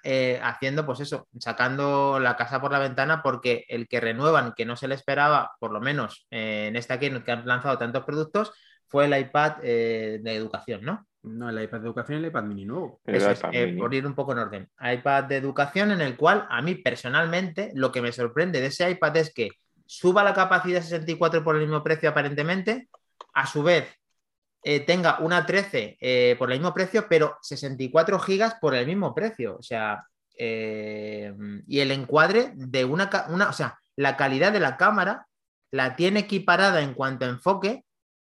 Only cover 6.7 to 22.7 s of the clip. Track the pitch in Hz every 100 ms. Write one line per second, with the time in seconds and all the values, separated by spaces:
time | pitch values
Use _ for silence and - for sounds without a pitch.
6.7 | 117 117 127 139 131 120 117 123 127 139
7.7 | 131 117 123 135 147 156 202 214 - _
8.7 | _ _ 143 147 139 127 147 151 151 127
9.7 | 117 113 113 110 107 110 110 110 - -
10.7 | 104 120 208 - _ 110 113 120 110 110
11.7 | 117 113 120 117 151 165 147 104 101 98
12.7 | 156 151 - - 98 101 98 85 85 87
13.7 | 90 120 135 139 135 135 120 107 101 -
14.7 | _ 123 123 139 139 135 135 135 135 139
15.7 | 190 208 190 139 120 160 202 - 120 156
16.7 | 180 127 120 123 147 165 175 190 160 208
17.7 | 135 131 123 120 120 117 143 180 143 131
18.7 | 131 175 185 156 160 151 - 104 - _
19.7 | _ _ - 180 196 202 190 185 180 180
20.7 | 180 165 170 160 160 165 160 156 151 151
21.7 | 151 156 156 156 147 143 143 156 190 185